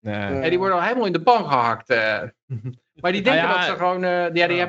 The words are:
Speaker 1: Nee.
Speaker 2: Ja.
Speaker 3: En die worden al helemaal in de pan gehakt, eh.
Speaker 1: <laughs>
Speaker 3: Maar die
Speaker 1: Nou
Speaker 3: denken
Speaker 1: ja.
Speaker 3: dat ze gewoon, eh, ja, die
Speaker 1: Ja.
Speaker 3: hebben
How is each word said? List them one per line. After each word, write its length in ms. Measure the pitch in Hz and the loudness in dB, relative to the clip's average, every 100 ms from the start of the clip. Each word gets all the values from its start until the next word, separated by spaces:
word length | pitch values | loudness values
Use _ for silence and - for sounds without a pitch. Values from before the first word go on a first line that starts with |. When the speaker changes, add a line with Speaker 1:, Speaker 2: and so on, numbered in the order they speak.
Speaker 1:
Nee. 140 | 107 | -8
Speaker 2:
Ja. 260 | 104 101 135 | -6 -4 -2
Speaker 3:
En 80 | 160 | 0
die 80 | 180 | 0
worden 180 | 190 180 | 0 0
al 60 | |
helemaal 220 | 190 247 202 | 0 0 -2
in 60 | |
de 100 | 165 | 2
pan 260 | 247 233 156 | 4 4 2
gehakt, 420 | 131 117 110 - | 0 2 -2 0
eh. 320 | 117 110 104 92 - - | 0 0 -2 -6 -14 -12
Speaker 1:
<laughs> 540 | 120 127 123 _ - | -10 -10 -14 _ -6
Speaker 3:
Maar 120 | 180 | -2
die 100 | 196 | 0
Speaker 1:
Nou 120 | 190 156 | 2 2
Speaker 3:
denken 120 | 170 | 2
Speaker 1:
ja. 80 | 180 | 0
Speaker 3:
dat 80 | |
ze 120 | 170 170 | 0 0
gewoon, 280 | 180 180 | -2 0
eh, 60 | 180 | 0
ja, 180 | 175 175 | 0 0
die 120 | 165 | 2
Speaker 1:
Ja. 60 | 175 | 2
Speaker 3:
hebben 200 | 175 | 2